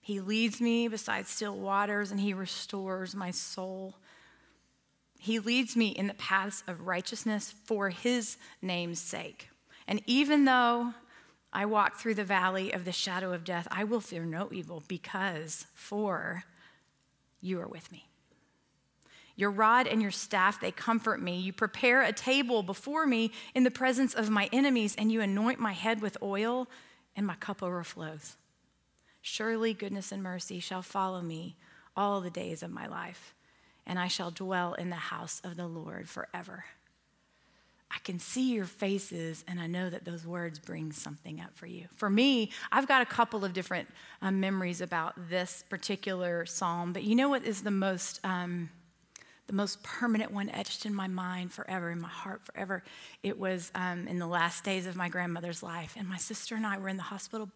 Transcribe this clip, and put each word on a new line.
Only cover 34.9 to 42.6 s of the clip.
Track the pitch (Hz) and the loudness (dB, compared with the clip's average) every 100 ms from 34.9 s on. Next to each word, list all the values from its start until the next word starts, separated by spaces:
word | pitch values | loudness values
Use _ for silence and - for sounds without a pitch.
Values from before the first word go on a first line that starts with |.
the | 175 | -4
house | - 170 165 - | -6 -6 -6 -8
of | 180 170 | -8 -8
the | 175 | -8
Lord | 165 160 - 165 | -8 -8 -10 -10
forever." | - - 175 185 185 - - _ _ _ _ _ _ _ _ _ _ _ | -10 -8 -8 -10 -14 -16 -20 _ _ _ _ _ _ _ _ _ _ _
I | - | -10
can | - 180 | -6 -2
see | - - 262 | 0 2 2
your | 233 185 | 2 -2
faces, | - 196 196 190 175 165 160 - | -2 0 0 0 -4 -6 -6 -6
and | 180 | -6
I | 165 | -2
know | 175 185 | -2 -2
that | 170 | -4
those | - 170 165 | -8 -10 -6
words | 175 170 151 | -6 -6 -8
bring | - 165 156 | -10 -8 -6
something | 151 147 147 - 156 | -6 -8 -8 -12 -12
up | 175 - | -12 -14
for | 175 | -14
you. | 180 175 - | -14 -14 -2
For | 208 | 4
me, | 202 269 254 214 - | 6 6 6 2 -4